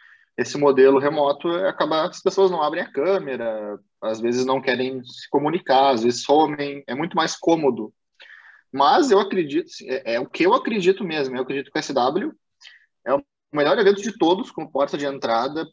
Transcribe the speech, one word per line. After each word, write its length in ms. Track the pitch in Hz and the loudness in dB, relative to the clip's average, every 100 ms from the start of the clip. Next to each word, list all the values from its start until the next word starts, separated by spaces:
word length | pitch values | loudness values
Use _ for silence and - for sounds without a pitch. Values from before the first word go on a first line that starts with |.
| _ _ _ - | _ _ _ -8
esse 200 | 120 151 | -6 0
modelo 420 | 143 131 135 139 | 4 6 6 6
remoto 500 | 143 156 143 143 175 | 2 0 0 0 -2
é, 180 | 170 185 | -2 -2
acaba, 400 | - 156 160 170 | -2 -2 0 -2
as 140 | - | -2
pessoas 280 | 185 185 190 | -2 2 2
não 120 | 175 | 2
abrem 220 | 151 165 | -2 -4
a 80 | 208 | -6
câmera, 880 | - 160 196 147 123 117 107 104 104 _ _ | -4 0 -2 -2 -6 -6 -6 -8 -12 _ _
às 200 | 110 110 | -8 -4
vezes 240 | 117 120 127 | -2 0 0
não 160 | 135 | -2
querem 420 | 127 123 131 131 | -2 -2 -4 -8
se 260 | 120 - - | -14 -20 -4
comunicar, 600 | 143 147 170 - 131 139 | -2 0 -2 2 4 4
às 140 | 123 | 2
vezes 200 | 117 120 | 0 0
somem, 600 | - 147 156 147 143 143 139 | 2 4 2 0 -8 -8 -10
é 80 | 127 | -6
muito 220 | 175 180 | -4 -2
mais 180 | 156 - | -4 -2
cômodo. 560 | - 165 143 113 107 _ _ _ - - - - _ | 0 2 2 -2 -6 _ _ _ -20 -20 -20 -20 _
Mas 400 | 135 143 214 277 | 0 4 4 4
eu 80 | 196 | 4
acredito, 500 | 202 190 151 147 185 - | 2 -2 -2 -4 -6 -10
é, 320 | - 127 - 117 | -8 -8 -4 -4
é 40 | |
o 60 | 127 | -4
que 200 | - 170 | 0 2
eu 80 | |
acredito 500 | 254 - 214 175 190 | 2 0 0 2 0
mesmo, 320 | 185 156 135 127 | -2 -4 -4 -4
eu 80 | |
acredito 280 | 131 139 - | -6 -6 -6
que 60 | - | -8
o 20 | |
S 140 | - | -4
W 400 | 127 123 165 294 - _ _ - - _ _ - | 0 0 0 -4 -10 _ _ -20 -20 _ _ -2
é 80 | |
o 80 | 285 - _ _ | -2 -4 _ _
melhor 240 | 147 147 208 | 0 2 4
evento 220 | 196 202 | 4 2
de 160 | 226 - | -2 0
todos 340 | 165 185 254 | 2 2 -4
como 180 | - 156 | -12 -6
porta 280 | 135 143 156 | -4 -2 -4
de 80 | 143 | -6
entrada 600 | 135 120 113 131 151 - | -6 -2 -2 -2 -6 -8